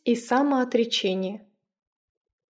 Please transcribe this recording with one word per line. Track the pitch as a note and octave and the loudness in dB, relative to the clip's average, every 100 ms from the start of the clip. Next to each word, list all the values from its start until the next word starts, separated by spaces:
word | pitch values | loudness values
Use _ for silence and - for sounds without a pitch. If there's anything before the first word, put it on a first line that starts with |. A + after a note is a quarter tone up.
| - | -2
и | A#3+ | 0
самоотречение. | - B3 C#4+ C4+ B3 A#3+ A#3 - G3 F#3 F#3 G#3 - _ _ _ _ _ _ _ _ _ | 2 2 2 0 0 0 0 0 -2 -2 -4 -8 -16 _ _ _ _ _ _ _ _ _